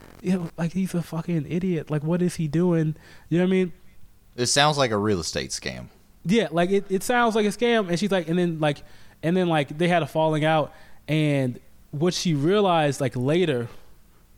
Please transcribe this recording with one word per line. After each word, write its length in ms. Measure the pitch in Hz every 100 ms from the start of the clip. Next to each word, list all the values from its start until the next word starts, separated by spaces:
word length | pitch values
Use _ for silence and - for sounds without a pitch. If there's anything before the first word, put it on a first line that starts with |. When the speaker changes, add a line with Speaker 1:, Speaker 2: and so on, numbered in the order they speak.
| - -
Speaker 1:
You 100 | 185
know, 160 | 190 165 -
like, 140 | 165
he's 220 | 185 185
a 80 | 175
fucking 440 | - 165 170 165 147
idiot. 420 | 175 190 165 -
Like, 140 | 151
what 160 | 156 175
is 140 | 180 -
he 100 | 156
doing?" 480 | 160 180 165 156 151 - - -
You 100 | 165
know 60 |
what 40 | 185
I 40 |
mean? 200 | 190 185 - - - - - - -
Speaker 2:
It 100 | 123
sounds 300 | 143 147 143
like 120 | 127
a 60 | 107
real 220 | 107 95
estate 300 | 78 80 67
scam. 360 | - - 64 62 - - -
Speaker 1:
Yeah, 240 | 170 226 160
like, 200 | 165 180
it, 140 | 196 196
it 140 | 190
sounds 320 | - 247 233
like 120 | 220 208
a 40 |
scam. 380 | 196 240 226 185
And 100 | 170
she's 120 | 202
like, 180 | 190 160
and 100 | 180
then, 220 | 175 160
like, 220 | 156 143 - - - -
and 140 | 160 185
then, 120 | 175
like, 280 | 160 139 151
they 120 | 175
had 140 | 175
a 40 | 147
falling 380 | 160 160 156
out. 280 | 156 160 139 - - - -
And 500 | 156 151 143 127 123 - - -
what 240 | 143 180
she 200 | - 185
realized, 680 | 147 151 208 196 170 147 131
like, 160 | 135 127
later, 520 | 127 170 170 123 120 - - - - - -